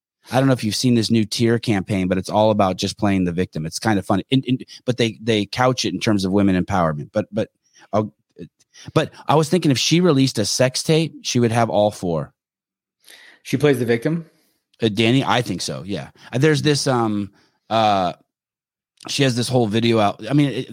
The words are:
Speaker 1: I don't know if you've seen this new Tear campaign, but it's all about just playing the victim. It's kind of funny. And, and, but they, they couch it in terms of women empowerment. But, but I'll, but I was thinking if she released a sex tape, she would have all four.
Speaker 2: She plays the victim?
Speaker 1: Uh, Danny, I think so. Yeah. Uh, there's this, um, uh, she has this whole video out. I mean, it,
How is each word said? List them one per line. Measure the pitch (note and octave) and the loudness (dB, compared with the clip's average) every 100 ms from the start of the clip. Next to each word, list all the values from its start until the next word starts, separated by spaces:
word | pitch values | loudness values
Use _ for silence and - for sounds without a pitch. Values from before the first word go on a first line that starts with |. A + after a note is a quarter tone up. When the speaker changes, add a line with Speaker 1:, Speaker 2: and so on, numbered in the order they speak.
| _ _ - | _ _ -4
Speaker 1:
I | B2 | 0
don't | C3+ | 2
know | |
if | B2+ G#2+ | 2 0
you've | - | 0
seen | B2+ A#2+ | 2 2
this | G#2 | 2
new | A#2 | 0
Tear | G#2 - A#2 A#2 | 0 0 0 0
campaign, | - G2+ F#2 G2 F#2 | 0 -2 -2 -2 0
but | F#2 | -2
it's | - | -2
all | G#2 A2 | 2 2
about | G#2 F#2+ F#2 | 4 0 0
just | G2 - | -4 -2
playing | G#2 F#2+ | 0 0
the | F2+ | 0
victim. | E2+ F2+ D#2 D#2 | -2 -4 -6 -8
It's | - | -4
kind | A2+ G2+ | -2 -2
of | - | 0
funny. | G2 - | -4 0
And, | C3+ B2 | -2 0
and, | B2+ - - - | -4 -6 -10 -6
but | A#2+ | -2
they, | A2+ G2 | -2 -2
they | A2+ G#2+ G2+ | -2 -2 -2
couch | - B2+ B2+ G2+ | 0 0 0 -4
it | |
in | F2 | -2
terms | A#2 G#2 F#2 | 0 0 0
of | |
women | G2 G2 F#2 | 2 2 2
empowerment. | - G2 E2 D2 C#2+ | 0 0 0 -2 -6
But, | G#2 - | -6 -4
but | G#2+ - _ _ _ - | -6 -8 _ _ _ -6
I'll, | G#2 G#2+ - _ - - _ _ - - | -4 -4 -8 _ -20 -20 _ _ -20 -6
but | D#3+ D3+ - - | -4 -4 -6 0
I | D3 | 2
was | D#3 | 2
thinking | F3+ D#3 | 0 2
if | B2 | 0
she | - E3 | 2 2
released | F3+ C3+ C3 - | 4 4 2 0
a | G2 | -4
sex | - C3 - | 0 0 0
tape, | - D#3+ D#3 - | 0 0 0 -6
she | - B2 | -4 0
would | A#2 | 2
have | A#2 A2+ | 2 0
all | F2+ G#2 | 2 2
four. | - F2+ D#2+ C#2 _ _ _ _ _ _ _ _ - - _ | 0 -4 -4 -6 _ _ _ _ _ _ _ _ -20 -20 _
Speaker 2:
She | - B2 | -6 0
plays | D3 B2 | 2 2
the | A#2 | 0
victim? | A#2 D#3 E3+ D#3+ _ _ _ _ _ | 0 0 -4 -6 _ _ _ _ _
Speaker 1:
Uh, | A2+ | -2
Danny, | G2+ A2+ C3 | 2 2 2
I | F2 A#2 | 2 0
think | A#2+ F2 | -2 -6
so. | - C2+ | -6 -8
Yeah. | F2+ F#2+ C2+ - - | -8 -10 -10 -18 -8
Uh, | A#2 | 0
there's | D#3 C#3+ | 2 2
this, | C#3+ C#3+ C#3+ | 0 0 0
um, | B2 A2+ G#2 G2 - _ _ _ | 0 -2 -2 -6 -12 _ _ _
uh, | A2 G#2+ G2 F2 - _ _ _ _ _ _ _ _ - | 0 2 2 0 -4 _ _ _ _ _ _ _ _ -10
she | - | 0
has | C3+ A#2+ | 0 0
this | A#2+ | 0
whole | B2+ A2 | 0 2
video | A2 A#2 A2+ | 2 2 2
out. | G2+ - G#2+ | 0 -2 -2
I | |
mean, | D3 C#3+ | 0 0
it, | A2+ - | -2 -6